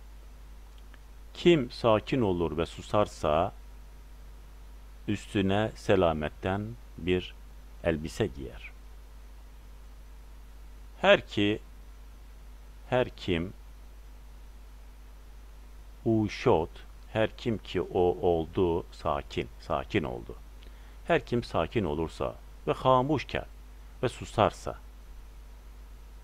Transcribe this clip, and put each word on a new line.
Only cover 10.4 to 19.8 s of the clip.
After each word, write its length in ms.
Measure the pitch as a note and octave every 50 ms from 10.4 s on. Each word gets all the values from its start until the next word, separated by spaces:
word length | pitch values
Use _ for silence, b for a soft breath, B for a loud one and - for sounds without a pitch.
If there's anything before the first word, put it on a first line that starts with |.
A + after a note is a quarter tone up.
| - - - - - - - - - - - -
Her 260 | - G3 G3+ - -
ki, 320 | - - G#2 G2+ G#2 A2 - - - - - - - - - - - - - - - - - - - - - - - - - - -
her 200 | B2 B2+ A#2+ -
kim, 440 | - - - G2+ F2 E2 F2 G2+ - - - - - - - - - - - - - - - - - - - - - - - - - - - - - - - - - - - - - - - - - - - - - - - - - - -
u 240 | A#2 A2+ A2 G#2+ F#2
şod, 400 | - - - B2 G2 D#2 E2 - - - - - - - - - -
her 240 | A2 A2 - -
kim 200 | - - B2 G#2+
ki 240 | F#2 - - - F#2
o 180 | - - - F#2+
oldu, 840 | F2+ F2+ - - - F2 E2+ E2 D#2+ - - G#2 F#2 E2+ E2 F#2 - -
sakin, 580 | - - - E2 C#2+ C#2+ - - - E2+ C#2 - - -
sakin 440 | - - D#2+ C2+